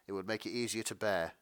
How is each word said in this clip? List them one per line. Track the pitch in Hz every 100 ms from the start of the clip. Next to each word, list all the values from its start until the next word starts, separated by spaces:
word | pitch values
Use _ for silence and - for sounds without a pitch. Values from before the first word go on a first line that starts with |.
| -
It |
would | 98 95
make | 107
it | 110
easier | 120 117 110
to | 110 104
bear. | 107 95 82 -